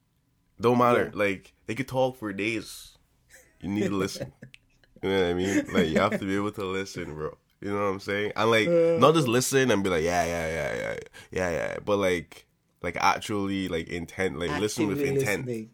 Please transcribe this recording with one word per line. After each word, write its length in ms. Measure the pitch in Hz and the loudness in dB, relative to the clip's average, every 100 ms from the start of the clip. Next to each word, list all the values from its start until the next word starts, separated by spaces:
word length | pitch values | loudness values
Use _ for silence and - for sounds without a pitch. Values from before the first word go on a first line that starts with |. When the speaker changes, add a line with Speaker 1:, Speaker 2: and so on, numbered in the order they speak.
| _ _ _ _ _ - | _ _ _ _ _ -2
Speaker 1:
Don't 200 | 113 123 | 2 4
matter. 320 | 120 120 90 | 6 4 2
Speaker 2:
Yeah. 60 | - | -2
Speaker 1:
Like, 340 | 101 95 - _ - | -2 -2 -10 _ -10
they 80 | |
could 140 | 110 131 | -8 -4
talk 280 | 131 131 123 | -2 -2 -2
for 160 | 107 | -8
days. 640 | 98 107 110 - - - _ _ _ _ - _ _ | -4 -4 -4 -8 -16 -20 _ _ _ _ -20 _ _
You 80 | 82 | -4
need 200 | 104 95 | -2 -2
to 80 | 98 | -2
listen. 360 | 95 - 67 - | -4 -6 -12 -14
Speaker 2:
<laughs> 40 | - - _ _ _ - | -20 -20 _ _ _ -8
Speaker 1:
You 80 | 95 | 0
know 100 | 95 | 2
what 100 | 87 | 2
I 40 | |
mean? 320 | 87 95 294 277 | 0 0 0 0
Like, 140 | 92 80 | 0 2
you 120 | 73 | 2
have 180 | 101 98 | 2 0
to 60 | |
be 100 | 98 98 | -2 -2
able 160 | 104 | -2
to 120 | 107 | -4
listen, 500 | 95 95 98 92 82 | -4 -4 -6 -8 -10
bro. 220 | 76 76 - _ _ | -8 -8 -10 _ _
You 80 | 101 | -6
know 60 | 101 | -2
what 160 | 101 | -2
I'm 80 | 98 | -2
saying? 320 | 104 101 104 | -4 -2 -2
And, 160 | - 113 | 0 4
like, 160 | 110 107 | 4 4
Speaker 2:
Uh. 300 | 170 165 165 | 4 4 6
Speaker 1:
not 160 | 135 | 6
just 140 | 165 127 | 6 4
listen 420 | 123 - 135 131 | 2 2 2 4
and 140 | 101 | 4
be 60 | 98 | 4
like, 120 | 85 | 2
"Yeah, 220 | 82 87 | 2 2
yeah, 240 | 85 85 80 | 0 -2 -2
yeah, 260 | 80 69 | -2 -4
yeah, 220 | 58 53 55 - - - | -4 -4 -6 -10 -18 -8
yeah, 200 | - 90 | -4 -2
yeah," 260 | 76 52 50 | -2 -4 -6
but, 140 | - 101 | -2 0
like, 480 | 95 87 - - _ _ _ _ | 2 0 -4 -16 _ _ _ _
like, 160 | 87 80 | -8 0
actually, 680 | 95 - - 104 98 98 92 | 2 2 -2 -4 -2 -4 -2
like, 200 | 85 - | -4 -4
intent, 500 | 85 85 - 92 71 | -8 -8 -4 -4 -2
like, 200 | 87 147 | -4 -2
listen 300 | 107 - 104 | -2 -2 -2
with 100 | 95 | 0
Speaker 2:
Actively 220 | 139 139 | -2 0
Speaker 1:
intent. 260 | 120 95 127 | 0 -2 -4
Speaker 2:
listening. 240 | 113 110 | -8 -10